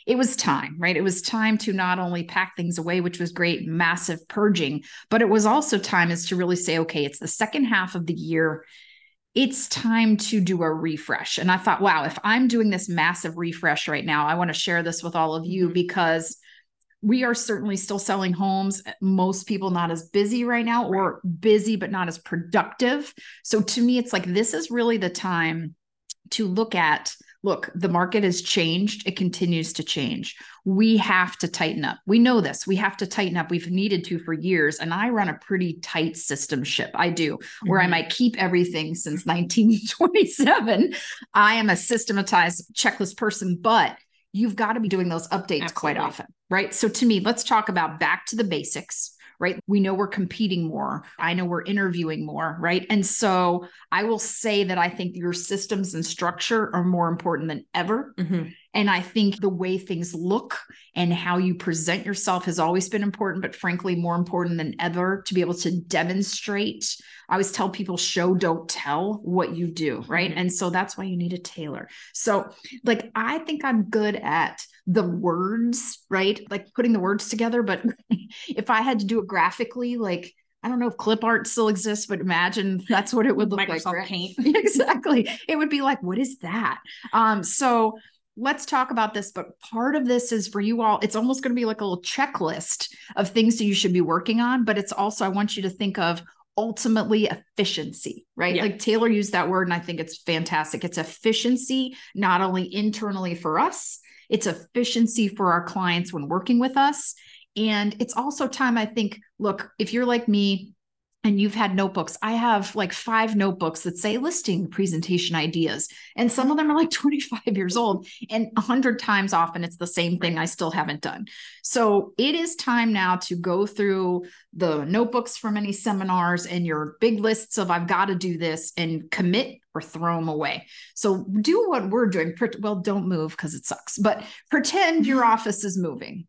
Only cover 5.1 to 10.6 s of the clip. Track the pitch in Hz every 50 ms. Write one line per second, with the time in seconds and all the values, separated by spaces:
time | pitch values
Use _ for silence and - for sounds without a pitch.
5.1 | 214 226 226 196 208 220 208 214 240 302 294 - 226 196 202 - - 180 170 170
6.1 | 170 170 - - 190 180 180 175 180 175 175 - 165 160 165 165 - 156 143 143
7.1 | 147 - - 156 - - 214 214 - 302 269 226 226 196 185 180 - 180 165 160
8.1 | 165 160 156 160 165 160 160 160 156 156 - - - - - - - _ _ _
9.1 | _ _ _ _ - 233 277 - 269 - - - - - - 226 226 226 226 220
10.1 | 214 208 - - 226 214 185 175 190 170